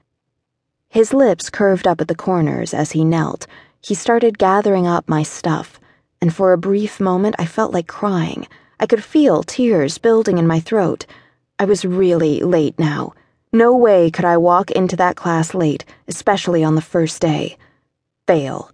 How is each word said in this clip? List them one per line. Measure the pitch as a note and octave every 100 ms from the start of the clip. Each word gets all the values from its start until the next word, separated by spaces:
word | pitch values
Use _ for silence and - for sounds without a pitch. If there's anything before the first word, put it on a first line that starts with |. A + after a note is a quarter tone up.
| _ _ _ _ _ _ _ _ _
His | A3+ A3
lips | C4+ B3 E3 -
curved | - G3+ F#3 F#3
up | E3
at | E3
the | E3
corners | G3 F3+ D3 B2+ -
as | - D3+
he | D#3
knelt. | D#3+ E3 D3+ - - - _ _
He | -
started | G3 - A#3 A#3 G#3+
gathering | F#3+ G3+ G#3 F#3+ F3
up | E3+ -
my | D#3
stuff, | D3+ - E3+ D#3 - _ _ _ _ -
and | E3+
for | E3 F#3+
a | F3
brief | F#3+ G3+ G#3 -
moment | F#3+ F3+ G#3 -
I | E3+
felt | - A3
like | F3+ E3 -
crying. | G#3 F3+ E3 - - - _ -
I | G#3+
could | G#3+
feel | - D#4 C#4 D#3
tears | - - A#3+ F3+ C#3 -
building | A3+ A3+ G#3 F3+
in | E3
my | E3
throat. | - A3 E3 - - - _ _ _ -
I | G3
was | G3
really | F#3 F3+ F#3 E3+ D#3 C#3+
late | F3+ E3+ C#3+ -
now. | D#3 C#3 - - _ _ -
No | A3+ A#3 B3
way | A#3 F#3 E3
could | E3
I | F3 E3+
walk | F3 F3+ F#3+
into | F#3 F#3 F3+
that | F3+ -
class | F3 E3 D#3+
late, | F#3 D#3 C#3 - - -
especially | - A3 G3 F#3 E3+
on | D#3 D#3
the | -
first | F3 D#3 -
day. | E3 D3+ - - _ _ _ _ _ _ -
Fail. | E3 C3+ F#2+ -